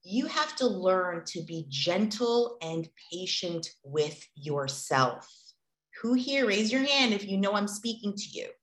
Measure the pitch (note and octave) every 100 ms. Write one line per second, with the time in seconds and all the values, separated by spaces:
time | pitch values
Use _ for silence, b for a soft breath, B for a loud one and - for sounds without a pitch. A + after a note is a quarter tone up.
0 | F3+ G#3+ D#4 D#4 D#4 - B3+ F#3+ F#3 F#3
1 | F3+ E3+ E3 E3+ D#3+ E3 C#3 C3+ D3 F#3
2 | G#3+ - A#3+ A#3+ A#3+ - E3 E3 D#3+ _
3 | - E3+ C#3+ - F3 E3+ D#3+ - C#3 D3+
4 | D3+ D3+ - - C#3+ C#3+ C3+ - - C3+
5 | B2+ A#2 - - - _ _ _ _ -
6 | A3+ B3+ B3+ C#4 A#3 G3+ G#3+ B3+ C4+ C#4
7 | B3 G3+ G3+ G3 G3 G#3 G3+ - A#3 A3
8 | G3+ G3 - - - -